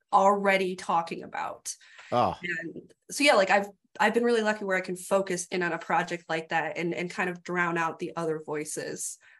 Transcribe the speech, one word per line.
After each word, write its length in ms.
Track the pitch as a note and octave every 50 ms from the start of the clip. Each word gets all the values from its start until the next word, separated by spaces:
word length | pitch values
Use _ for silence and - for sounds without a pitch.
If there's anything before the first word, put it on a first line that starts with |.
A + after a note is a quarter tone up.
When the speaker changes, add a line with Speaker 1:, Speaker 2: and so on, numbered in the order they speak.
| _ - -
Speaker 1:
already 600 | F#3 F#3+ G3 G3+ G3+ G3 G3 F#3+ F#3+ F#3+ F3+ F#3
talking 480 | F3+ - - F#3 E3+ E3+ - - - -
about? 500 | - - - - - - - - - - _ - - - - - -
Speaker 2:
Oh. 260 | - B2 A#2 F#2+ - -
Speaker 1:
And 500 | F3+ F3+ E3+ D#3+ E3+ E3 - - - - - _ _ -
so, 120 | F#3+ - C#4
yeah, 80 | D4 B3+
like, 160 | G#3 F#3+ F#3+
I've, 180 | G3 G#3 G3+ G3+ - _ _ _ - -
I've 140 | - G#3+ G#3+
been 100 | A#3 A#3+
really 200 | A#3+ A#3+ A3+ G#3+
lucky 200 | G#3+ G#3+ G#3+ G#3
where 140 | F#3+ F#3 F#3
I 40 |
can 140 | F3+ - F3+
focus 520 | F3 - - G3+ G3 F#3+ F#3+ F3+ F3 - -
in 160 | - F#3 F3
on 100 | E3+ -
a 40 | F#3
project 460 | - - F3+ E3 F3 F3 F3 F3 - -
like 200 | D#3+ E3 E3 -
that 280 | F3 D#3+ D3+ D#3 D#3 -
and, 160 | F3 F3 E3+
and 160 | - F3 F3+
kind 200 | F3 - F#3 F3+
of 120 | F3 F3 -
drown 340 | - F3 F3+ F3 E3+ E3+ E3+
out 180 | E3 E3 D3+ -
the 140 | F3+ D#3 -
other 260 | E3+ E3+ D#3+ D#3 D#3 D#3
voices. 720 | D3 D3+ D3+ D#3 D#3 - D#3+ - - - F#3 - - - - _ - - _